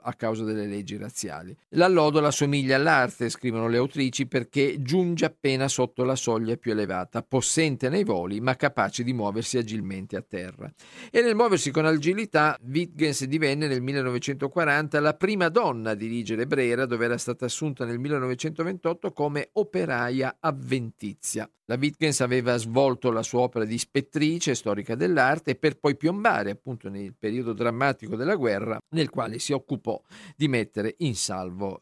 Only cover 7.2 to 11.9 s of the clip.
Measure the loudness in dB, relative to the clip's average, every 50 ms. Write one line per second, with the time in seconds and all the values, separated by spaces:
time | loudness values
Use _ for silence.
7.2 | -6 0 0 0 2 2 2 2 2 2 0 0 -2 0 2 2 0 2 0 -2
8.2 | -2 -2 -4 -2 0 -2 0 0 0 -2 2 2 0 0 0 -2 -4 -2 -2 -2
9.2 | -2 -2 -2 -4 -4 -2 -2 -2 -2 -2 -4 -6 -6 -6 -8 -8 -10 -8 -8 -10
10.2 | -8 -8 -10 -10 -10 -10 -12 -14 -16 -16 -16 _ -20 -20 -20 -20 -10 -2 2 2
11.2 | 4 4 4 4 4 4 4 2 2 0 0 2 4 4